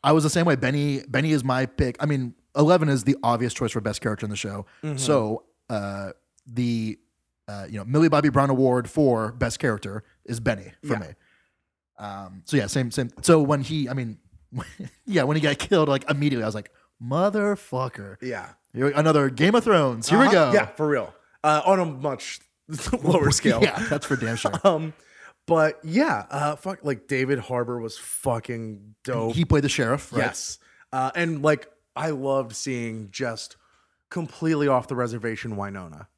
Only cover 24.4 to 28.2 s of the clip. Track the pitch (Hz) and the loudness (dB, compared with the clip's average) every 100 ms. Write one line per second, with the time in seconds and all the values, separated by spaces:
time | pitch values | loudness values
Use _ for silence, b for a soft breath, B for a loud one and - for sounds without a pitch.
24.4 | 113 120 196 160 156 151 B B B B | -4 2 2 2 -4 -10 B B B B
25.4 | - 165 156 - 156 180 302 107 101 139 | 0 2 2 0 -2 0 2 0 -4 -4
26.4 | 147 151 190 190 147 123 _ 135 131 139 | -4 -4 -8 -8 -6 -6 _ -4 0 -2
27.4 | 117 123 117 120 113 - - - | -2 -4 -4 -6 -8 -12 -10 -6